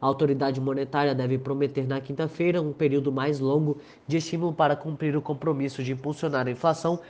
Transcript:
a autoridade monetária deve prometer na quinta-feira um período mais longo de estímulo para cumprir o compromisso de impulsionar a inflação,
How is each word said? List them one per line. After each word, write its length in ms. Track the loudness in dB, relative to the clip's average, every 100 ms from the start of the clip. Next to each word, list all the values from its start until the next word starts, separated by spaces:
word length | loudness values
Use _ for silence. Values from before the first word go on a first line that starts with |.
a 60 | 0
autoridade 520 | 2 2 2 0 0
monetária 540 | -2 -2 -2 0 2
deve 240 | 2 0 -2
prometer 500 | -2 0 0 0 -2
na 140 | -2
quinta-feira 580 | -4 -4 -4 0 2 2
um 140 | 0
período 380 | 2 2 2 0
mais 280 | 0 0 0
longo 380 | 2 2 2 -2 -8 -16 -4
de 100 | -2
estímulo 340 | -2 -2 -2
para 240 | 2 2 2
cumprir 400 | -2 -4 0 0
o 60 |
compromisso 640 | -2 -2 -2 0 -2 -4
de 80 | -4
impulsionar 560 | -4 -6 -4 -2 0 0
a 40 |
inflação, 480 | 0 2 2 0 -2 -4